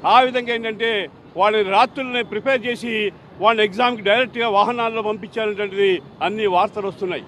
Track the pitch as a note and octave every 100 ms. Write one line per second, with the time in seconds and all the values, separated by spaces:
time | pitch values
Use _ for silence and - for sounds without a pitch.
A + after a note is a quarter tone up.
0 | D#3 A#3 B3+ B3 A#3+ A#3 A3+ G#3 A#3 G#3+
1 | D#3 - - E3 G3+ G#3+ G3 G3 B3 C#4+
2 | B3+ B3 G#3+ G#3+ A#3 C4 A#3 A#3+ A#3+ A3
3 | G#3 - - - G3+ A3+ G#3+ F#3+ B3 A#3
4 | G3 A3+ B3+ A#3+ A#3 G3+ G#3 A#3+ A3+ A3
5 | G#3+ G#3+ A3 A3+ G#3+ G3+ G3+ G3 G3+ F3
6 | C3+ - E3 G#3+ G#3 F3+ G#3 G#3+ G3 -
7 | F#3+ D3+